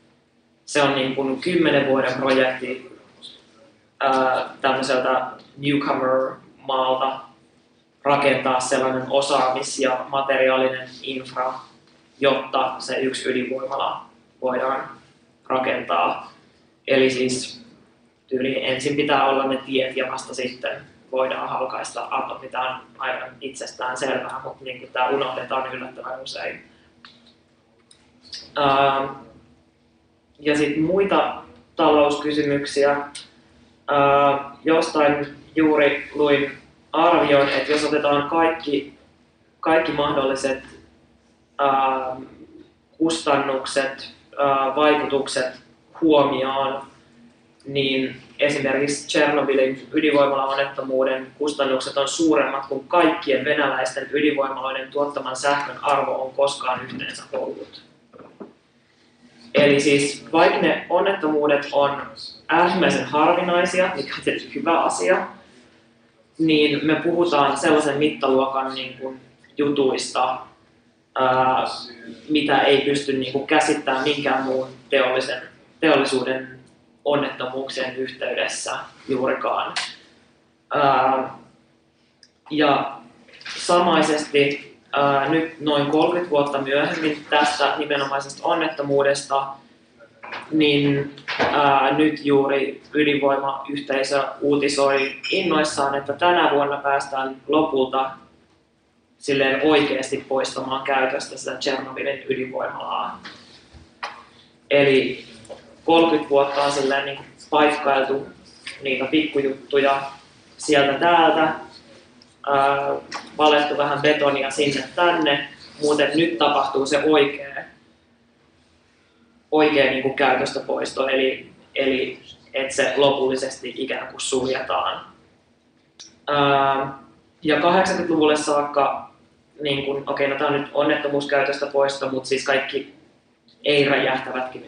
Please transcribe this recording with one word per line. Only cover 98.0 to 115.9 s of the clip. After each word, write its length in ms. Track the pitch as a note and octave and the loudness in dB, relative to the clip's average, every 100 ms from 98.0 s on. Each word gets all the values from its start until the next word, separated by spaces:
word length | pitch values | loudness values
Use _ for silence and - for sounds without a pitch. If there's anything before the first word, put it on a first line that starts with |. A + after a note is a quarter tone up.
| C3+ - - _ _ _ _ _ _ _ _ _ | -4 -6 -20 _ _ _ _ _ _ _ _ _
silleen 440 | - C#3 C3+ C3+ | -2 0 2 2
oikeasti 600 | D#3 D3 C#3+ C3 - C#3 - | 4 4 4 -2 -4 -8 -4
poistamaan 560 | C3 B2+ C3 C3 C3 | -2 -2 -6 -6 -6
käytöstä 540 | C3+ C3+ C3 C#3 - C3 | -2 0 0 -2 -8 -10
sitä 200 | - B2+ | -10 -6
Tšernobylin 640 | C#3+ C3 C3 C3+ C3+ C#3 - | -4 -4 -6 -8 -6 -6 -4
ydinvoimalaa. 920 | B2+ B2+ G#2+ - - - G2+ G#2+ F#2 - - - - _ - - _ - - - - - _ _ | -6 -4 -6 -8 -8 -8 -6 -6 -10 -18 -20 -20 -20 _ -20 -20 _ -16 -16 -20 -20 -20 _ _
Eli 560 | C#3+ C#3 C3 A#2 - - - - - - - - | 4 6 4 2 -6 -12 -20 -18 -20 -20 -10 2
kolmekymmentä 440 | E3 E3 D3+ D3 | 4 6 2 2
vuotta 340 | C#3 C#3 C#3 | 2 2 2
on 80 | C#3+ | 0
silleen 340 | C#3+ C3+ C#3 C#3+ | 0 0 0 -2
niinku 180 | C#3 - - - | -10 -14 -20 -2
paikkailtu 800 | D3+ D3 C#3+ C#3 C3+ C3 C#3 C3+ - - - - - | 2 2 2 0 0 0 -2 -6 -16 -20 -20 -18 -10
niitä 240 | C3+ B2+ C3+ | -6 -4 0
pikkujuttuja 960 | D#3 D#3 C#3+ C#3 C3+ - C#3+ C#3 C#3 C3+ - - _ _ - | 0 0 -2 -2 -4 -2 2 2 0 -2 -12 -20 _ _ -14
sieltä 420 | - D3 C#3 C3 | 0 2 4 2
täältä, 420 | E3+ E3+ D#3+ D#3 | 4 4 4 4
ää, 140 | D#3+ D3+ - - - - _ _ _ _ - C#3 C#3 C#3 C#3 C#3 - - - - | 0 -2 -10 -20 -20 -20 _ _ _ _ -2 2 2 0 -2 -6 -8 -14 -14 2
valettu 400 | D3+ D3 C#3+ C#3+ | 4 4 2 0
vähän 240 | C#3+ C#3 | -2 0
betonia 500 | C#3+ D3+ C#3+ C#3 C3+ | 2 4 2 0 -4
sinne 320 | D3 C#3+ C3+ - - | 0 0 0 -6 0
tänne, 540 | F3 E3+ D3+ C#3+ - - - - | 2 2 2 0 -2 -14 -20 -2
muuten 300 | D3 | 0